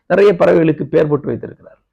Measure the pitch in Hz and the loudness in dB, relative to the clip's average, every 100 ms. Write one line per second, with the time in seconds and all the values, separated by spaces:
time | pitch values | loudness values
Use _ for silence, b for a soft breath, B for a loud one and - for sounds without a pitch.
0 | - 180 202 175 196 175 160 151 139 165 | -4 2 2 2 2 2 2 -2 -2 -2
1 | 156 147 - 117 107 - - _ _ | 0 -2 -4 -10 -12 -18 -20 _ _